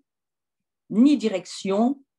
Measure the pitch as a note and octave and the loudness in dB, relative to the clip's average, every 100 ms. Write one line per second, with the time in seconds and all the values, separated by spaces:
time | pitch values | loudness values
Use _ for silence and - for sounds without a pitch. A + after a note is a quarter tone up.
0 | _ _ _ _ _ _ _ _ - F#3+ | _ _ _ _ _ _ _ _ -4 2
1 | C#4 B3+ G#3+ F#3+ - - F#3+ G3 B3 C#4+ | 4 4 0 -6 -8 -10 -4 0 -2 -4
2 | _ | _